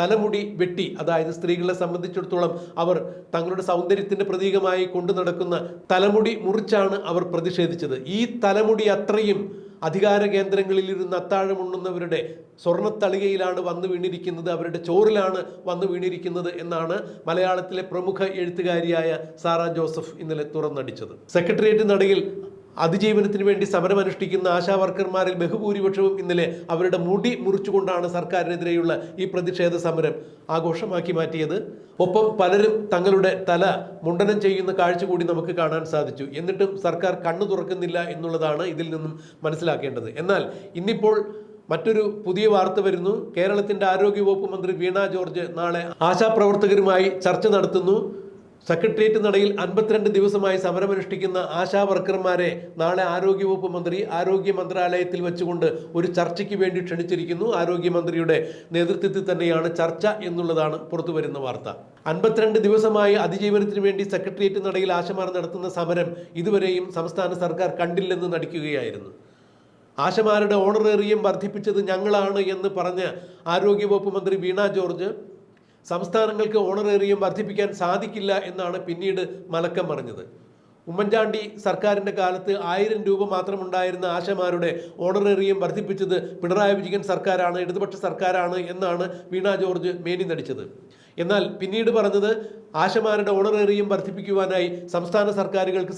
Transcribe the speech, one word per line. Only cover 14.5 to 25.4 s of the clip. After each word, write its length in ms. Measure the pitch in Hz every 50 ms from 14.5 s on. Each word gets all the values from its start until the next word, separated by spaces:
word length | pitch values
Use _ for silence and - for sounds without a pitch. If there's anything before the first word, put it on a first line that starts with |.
| 170
അവരുടെ 240 | 165 170 170 - - - 170
ചോറിലാണ് 520 | 170 196 220 220 214 202 190 190 190 185 170 - - - - 180
വന്നു 200 | 175 175 196 190
വീണിരിക്കുന്നത് 580 | 175 175 185 185 175 165 170 180 170 180 170 175 175 - 165
എന്നാണ് 340 | 170 170 160 165 165 185 208 202 - - - - 160
മലയാളത്തിലെ 540 | 170 180 185 185 185 180 175 - 185 185 185 -
പ്രമുഖ 280 | 175 180 180 190 180 185 196 185 190 185
എഴുത്തുകാരിയായ 760 | 180 175 175 185 175 175 170 170 165 170 170 165 160 165 156 151 - - - - -
സാറ 280 | 170 165 165 170 170 156 165
ജോസഫ് 360 | 160 156 160 160 - - - - 160
ഇന്നലെ 220 | 156 156 147 147 151 -
തുറന്നടിച്ചത്. 640 | 156 151 151 143 135 127 123 - - 110 - - - - - -
സെക്രട്ടേറിയറ്റ് 500 | 175 175 180 - - 208 214 208 214 214 202 202
നടയിൽ 280 | 190 196 190 196 175 - - - - - - - - - - - - 165
അതിജീവനത്തിന് 600 | 165 175 190 208 214 214 214 196 202 202 196 196
വേണ്ടി 200 | 202 196 180 196 -
സമരമനുഷ്ഠിക്കുന്ന 760 | - 175 170 185 165 165 - 180 170 - 196 160 185 185 185 180 175
ആശാ 180 | 180 175 196 196 190
വർക്കർമാരിൽ 540 | 190 180 - 190 196 190 185 185 185 185 180 170